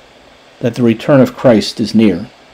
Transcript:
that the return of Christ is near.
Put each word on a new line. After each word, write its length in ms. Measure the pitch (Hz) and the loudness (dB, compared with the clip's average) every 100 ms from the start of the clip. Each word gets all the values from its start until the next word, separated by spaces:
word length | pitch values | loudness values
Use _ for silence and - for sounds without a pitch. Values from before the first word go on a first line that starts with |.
| _ _ _ _ _ _ | _ _ _ _ _ _
that 160 | 123 123 | -6 -2
the 80 | |
return 380 | 117 113 - 139 | 0 0 0 2
of 140 | 123 - | 2 0
Christ 440 | 135 107 101 - | 0 2 -2 -6
is 140 | 104 | -2
near. 360 | 107 110 90 104 - _ | 2 2 0 -8 -20 _